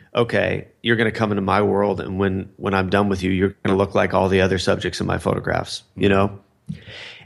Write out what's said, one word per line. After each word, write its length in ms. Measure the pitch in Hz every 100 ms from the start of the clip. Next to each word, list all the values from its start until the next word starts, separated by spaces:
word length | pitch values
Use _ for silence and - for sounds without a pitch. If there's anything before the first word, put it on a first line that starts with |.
| -
"Okay, 520 | - 117 107 95 98 98 _
you're 140 | 113 113
gonna 160 | 110
come 180 | - 110
into 120 | 101
my 180 | 98 95
world, 400 | 104 98 104 95
and 180 | - 95
when, 320 | 98 95 95 -
when 160 | 101
I'm 160 | 98 95
done 200 | 98 104
with 120 | 95
you, 80 | 95
you're 240 | 92 98 -
gonna 140 | 101 95
look 180 | 98
like 200 | 104 98
all 140 | 92 95
the 120 | 95
other 180 | 92 92
subjects 420 | 95 92 87 -
in 60 | 92
my 120 | 90
photographs," 680 | - - 92 82 - - -
you 140 | - 101
know? 320 | 98 101 101 _ _ - - - - - -